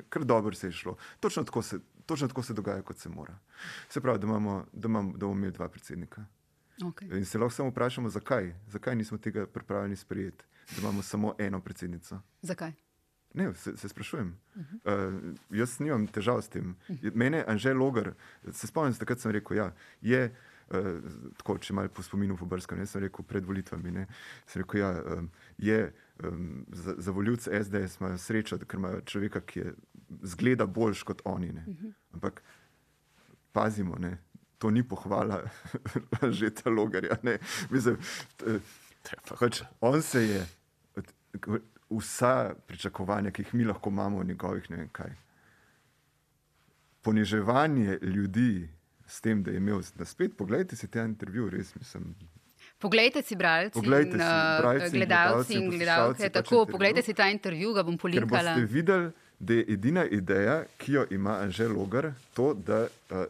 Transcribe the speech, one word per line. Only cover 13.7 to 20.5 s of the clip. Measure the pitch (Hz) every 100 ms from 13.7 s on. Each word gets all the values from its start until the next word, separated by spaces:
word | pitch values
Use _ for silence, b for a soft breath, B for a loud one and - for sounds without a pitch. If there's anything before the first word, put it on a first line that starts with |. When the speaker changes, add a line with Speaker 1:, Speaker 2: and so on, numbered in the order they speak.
| -
Speaker 1:
se | 104
sprašujem. | - 107 156 92 90 _
Speaker 2:
Mhm. | 202 143 220
Speaker 1:
Eh, | - 101 95 95 87 - -
jaz | 104 127 -
nimam | 147 123 104
težav | 110 104 117
s | -
tem. | 90 87 90
Speaker 2:
Mhm. | - 139 107
Speaker 1:
Mene | 110 131 160
Anže | 110 104 131
Logar, | 131 135 120 101 - B B -
se | - 110
spomnim, | 160 143
takrat | 120 110 117
sem | 113
rekel, | 104 - 104
ja, | 95 b b b
je, | 107 127 117 120 b